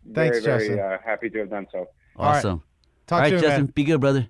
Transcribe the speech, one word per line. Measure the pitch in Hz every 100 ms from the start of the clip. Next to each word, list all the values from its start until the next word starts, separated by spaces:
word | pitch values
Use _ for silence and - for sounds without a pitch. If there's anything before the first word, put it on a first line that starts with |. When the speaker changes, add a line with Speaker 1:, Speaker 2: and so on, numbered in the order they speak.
Speaker 1:
still | -
very, | 110 123
Speaker 2:
Thanks, | 120
Speaker 1:
very, | 110 123 107
Speaker 2:
Justin. | 104
Speaker 1:
uh, | 98 95
happy | 113 104 117
to | 110
have | 101
done | 101 95
so. | 92 90 _ _ -
Speaker 2:
All | 135
right. | 147
Speaker 3:
Awesome. | 117 87 - _ _ _ -
Speaker 2:
Talk | 117
Speaker 3:
All |
right, | 151
Speaker 2:
soon, | 180
Speaker 3:
Justin. | 156 143
Speaker 2:
man. | 139
Speaker 3:
Be | -
good, | 143 160
brother. | 139 139 120